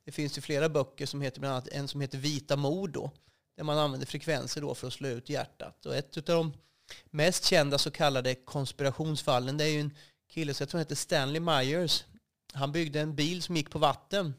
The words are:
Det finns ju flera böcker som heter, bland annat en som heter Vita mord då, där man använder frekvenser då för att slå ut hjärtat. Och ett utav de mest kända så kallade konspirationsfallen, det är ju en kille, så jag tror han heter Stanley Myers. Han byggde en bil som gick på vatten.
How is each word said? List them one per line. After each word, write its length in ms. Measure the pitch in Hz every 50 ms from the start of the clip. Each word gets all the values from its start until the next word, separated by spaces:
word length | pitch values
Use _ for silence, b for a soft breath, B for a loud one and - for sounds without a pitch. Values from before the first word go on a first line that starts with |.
| _
Det 80 | 156
finns 260 | - - 147 143 -
ju 40 | 143
flera 280 | - - 151 139 156 160
böcker 360 | 147 147 131 - - - 135
som 160 | 131 - 143
heter, 180 | 143 131 - -
bland 160 | 139 139 131
annat 120 | 127 123
en 200 | - - 147 143
som 140 | 135 - 143
heter 160 | 139 131 -
Vita 380 | 135 131 151 151 135 - - 143
mord 360 | 139 143 139 160 190 196 165
då, 200 | 135 - - 143 b b b b b b b b _
där 80 | - 156
man 140 | 151 147
använder 300 | 151 151 143 131 135 135
frekvenser 540 | - - 147 - 165 151 127 127 131 - 156
då 140 | 147 139 127
för 120 | - -
att 60 | 127 -
slå 140 | - 143
ut 220 | 135 120 123 - -
hjärtat. 560 | 147 127 - - _ - - - - _ -
Och 100 | 143 131
ett 220 | 135 147 - -
utav 180 | 165 147 - 170
de 180 | 165 165 156 143 B B B B B B B B B B B
mest 360 | - 147 151 180 180 - -
kända 320 | - 190 165 143 143 139
så 140 | 135 - 151
kallade 440 | - - 156 143 135 131 120 127 127
konspirationsfallen, 1200 | 123 - - - 147 135 - - - 139 139 131 - 156 160 151 135 - 151 131 123 127 131 143
det 60 | 151 151
är 60 | 156
ju 100 | 151 147
en 160 | 147 143 147 B B B B B _
kille, 260 | _ - 160 160 143 135
så 80 | -
jag 80 | 143 -
tror 80 | -
han 80 | 170 156
heter 100 | - 151
Stanley 440 | - - - 180 147 135 135 147 160
Myers. 640 | 170 170 156 135 127 135 147 175 180 147 - - - - - - _ _ _ _ _ - -
Han 180 | 135 139 143
byggde 280 | 147 170 165 151 139 151
en 160 | 151 156 147
bil 260 | 151 147 160 180 175
som 160 | 160 - 175
gick 120 | 160 139 -
på 100 | - 156
vatten. 540 | 156 143 - - - - 196 202 185 151 127